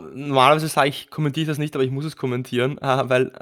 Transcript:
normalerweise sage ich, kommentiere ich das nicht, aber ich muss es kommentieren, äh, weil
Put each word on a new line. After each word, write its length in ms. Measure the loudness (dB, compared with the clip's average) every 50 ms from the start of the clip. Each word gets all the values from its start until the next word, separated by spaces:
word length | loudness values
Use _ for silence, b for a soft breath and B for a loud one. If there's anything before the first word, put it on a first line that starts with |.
| -16 -16
normalerweise 560 | -14 -10 -4 0 4 6 6 6 6 4 2 0
sage 220 | 0 0 0 0
ich, 200 | 0 -6 -12 -10
kommentiere 340 | -4 -2 -2 -2 -2 -2 -2
ich 40 | -2
das 80 | -2
nicht, 180 | -4 -4 -4 -2
aber 80 | 0
ich 80 | 0 0
muss 140 | -2 -4 -8
es 140 | -8 -8 -6
kommentieren, 580 | -4 -4 -4 -4 -4 -4 -2 0 0 0 -2
äh, 320 | -4 -2 0 0 0 0 2
weil 240 | 2 2 2 0 -4 -10